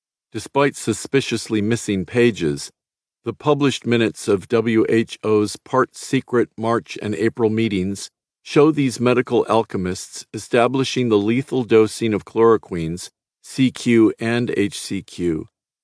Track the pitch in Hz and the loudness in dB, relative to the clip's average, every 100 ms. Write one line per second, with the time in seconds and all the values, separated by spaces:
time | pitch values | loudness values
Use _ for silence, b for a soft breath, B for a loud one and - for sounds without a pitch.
0 | _ _ _ 110 - 139 143 - - 107 | _ _ _ -16 -4 0 0 -2 -4 -4
1 | - 139 - 113 - 110 104 117 - 98 | -2 -2 -2 -6 -2 -2 0 -2 -2 -4
2 | 87 120 120 90 78 71 - _ _ _ | -2 2 2 2 -4 -4 -10 _ _ _
3 | _ _ 120 101 147 143 143 - 117 117 | _ _ -12 -4 0 2 0 -2 -2 0
4 | 107 - - 98 - 117 113 110 - 113 | 0 -2 -2 -2 0 0 2 0 2 0
5 | 110 - 107 107 104 - - 131 - - | 0 -6 -2 0 0 -6 -2 0 0 -6
6 | - 135 - 120 107 - 113 117 - - | -4 -4 0 -2 -2 -4 -2 -2 -4 -10
7 | 107 98 113 - 110 110 113 98 95 98 | -8 -2 -2 0 0 0 -2 -2 -4 -6
8 | - _ _ _ - 156 151 147 135 117 | -12 _ _ _ 0 4 4 4 -2 0
9 | 123 123 123 123 - 113 110 98 90 92 | 0 0 2 0 2 0 0 -4 -4 -6
10 | - - - 110 - 123 123 131 135 131 | -12 -18 -14 -14 -2 2 2 0 -2 -2
11 | 123 104 104 120 - 131 107 110 110 - | 2 2 2 -2 -2 -4 4 4 4 0
12 | 113 101 - 113 113 107 - 87 80 87 | -2 -2 -4 2 4 4 0 -6 -6 -8
13 | - _ _ _ - - 127 - 123 117 | -12 _ _ _ -10 -2 0 0 2 4
14 | 107 - 113 120 120 - 101 - - 98 | 4 2 -2 -2 -2 -2 -2 -4 -8 -10
15 | - - 85 78 - _ _ _ | -10 -6 -4 -4 -8 _ _ _